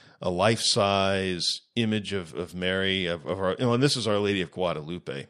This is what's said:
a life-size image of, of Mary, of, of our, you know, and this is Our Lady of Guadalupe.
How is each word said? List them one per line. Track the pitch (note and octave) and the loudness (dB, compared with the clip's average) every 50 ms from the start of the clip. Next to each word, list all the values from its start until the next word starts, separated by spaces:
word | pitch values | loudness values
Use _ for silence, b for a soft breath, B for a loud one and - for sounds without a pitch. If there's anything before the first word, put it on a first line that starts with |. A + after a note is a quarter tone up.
| B B B B B | B B B B B
a | F#2 | -2
life-size | F2+ F2 F#2 A2 A#2 A2+ - - - A#2 G2+ G2+ G2+ G2 G2 G2 G2 G2 F#2+ F#2+ F#2 F2 D#2+ - - - - _ - | 0 2 4 4 4 2 2 0 2 4 4 4 4 4 2 2 2 0 0 -2 -2 -2 -2 -4 -4 -4 -8 _ -4
image | A#2 A#2 A2 G#2+ G#2+ G2 F#2 G2+ | -2 0 0 0 -2 -2 -4 -6
of, | G2 F2 D#2+ - | -6 -6 -6 -8
of | - F2+ E2+ - | -8 -8 -8 -6
Mary, | F2+ F2+ F#2 F#2 F#2+ F#2+ G2 F#2+ F#2+ F#2 | -4 -2 0 0 0 0 0 0 0 0
of, | E2+ E2+ E2+ D2 | -2 -2 -4 -4
of | - F2 F#2 | -4 -4 -2
our, | F#2+ F#2 F#2 - | 0 -2 0 0
you | B2+ | 2
know, | A#2+ A#2 | 2 2
and | B2 C3 | 4 4
this | C#3+ C#3 | 2 2
is | C3 A2 | 0 0
Our | A2 G#2 G2+ | 0 2 2
Lady | G#2 G2+ G2+ G2 | 2 2 2 0
of | F2+ D#2+ - | -2 -4 -4
Guadalupe. | - F#2 F2 E2 D2+ D2+ D2+ F2 F2+ - - C2+ C#2 C#2 - | -2 -2 -2 -2 -2 -6 -8 -8 -10 -8 -10 -10 -10 -10 -14